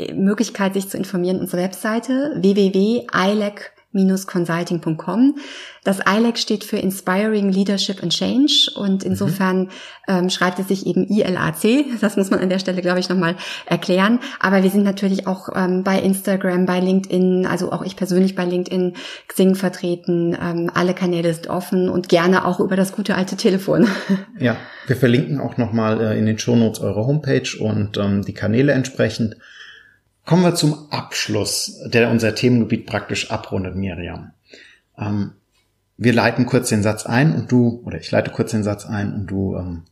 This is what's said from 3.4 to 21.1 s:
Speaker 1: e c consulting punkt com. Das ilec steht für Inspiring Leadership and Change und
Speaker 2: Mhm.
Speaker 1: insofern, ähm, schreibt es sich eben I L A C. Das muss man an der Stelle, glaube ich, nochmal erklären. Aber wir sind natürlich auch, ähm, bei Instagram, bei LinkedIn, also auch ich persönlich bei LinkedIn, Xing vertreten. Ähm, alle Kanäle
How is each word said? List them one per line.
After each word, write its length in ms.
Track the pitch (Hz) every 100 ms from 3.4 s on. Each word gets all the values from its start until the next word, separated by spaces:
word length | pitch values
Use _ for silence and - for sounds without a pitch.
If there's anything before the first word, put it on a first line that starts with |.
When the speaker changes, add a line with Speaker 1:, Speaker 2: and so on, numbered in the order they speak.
Speaker 1:
e 100 | 208 208
c 80 | - _ _ 196 190 190 -
consulting 540 | 180 170 165 175 170
punkt 180 | 165 160
com. 360 | - 196 269 294 - - - - -
Das 140 | 190 180
ilec 320 | 208 233 226
steht 280 | - 208 -
für 100 | 208
Inspiring 720 | 190 190 - 185 220 214 196
Leadership 540 | 190 202 196 - 196
and 80 | 170
Change 580 | - 190 233 294 - - -
und 300 | 202 190 185
Speaker 2:
Mhm. 60 |
Speaker 1:
insofern, 580 | 185 202 190 190 185 185 - - - -
ähm, 200 | 185 185
schreibt 300 | - 180 185
es 80 | 190
sich 180 | 190 185
eben 240 | 180 185
I 120 | 208
L 160 | - 180
A 160 | 165
C. 320 | 160 214 269 269 226
Das 160 | 208 208
muss 120 | 190
man 120 | 208
an 80 | 185
der 100 | 185
Stelle, 220 | 190 185
glaube 180 | 180 180
ich, 80 | 185
nochmal 300 | 185 165 180 - - -
erklären. 520 | 160 - 185 196 240 - -
Aber 220 | 190 190
wir 60 | 185
sind 140 | 202
natürlich 440 | 202 196 190 190 190
auch, 200 | 185 - 190
ähm, 280 | 185 185 190
bei 120 | 190
Instagram, 640 | 190 190 - 190 190 180 185
bei 160 | 185
LinkedIn, 640 | 185 190 190 180 185 185 185
also 260 | 180 180
auch 120 | 165
ich 120 | 185 -
persönlich 400 | 185 185 190 190
bei 80 |
LinkedIn, 520 | 180 180 180 185 180 180 - - -
Xing 260 | - 190 190
vertreten. 800 | 180 - 175 175 - 175 170 -
Ähm, 280 | 170 170 170
alle 200 | 170 180
Kanäle 400 | 185 185